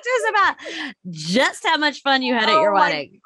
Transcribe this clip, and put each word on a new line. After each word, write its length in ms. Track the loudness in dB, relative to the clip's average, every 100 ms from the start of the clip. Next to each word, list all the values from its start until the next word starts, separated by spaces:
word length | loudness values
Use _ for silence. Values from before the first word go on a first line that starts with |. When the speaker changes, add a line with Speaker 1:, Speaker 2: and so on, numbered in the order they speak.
Speaker 1:
to 80 | 0 -2 0
us 40 |
about 260 | 2 0 -2 -8 -10 -10 -12 -14
just 560 | -10 -2 0 0 -2 -2
how 120 | 0
much 240 | 0 -2
fun 200 | 0 0
you 120 | 2
had 160 | 0 2
at 60 | 4
Speaker 2:
Oh 60 |
Speaker 1:
your 120 | 4
Speaker 2:
my, 160 | 4 2
Speaker 1:
wedding. 320 | 0 -8 -8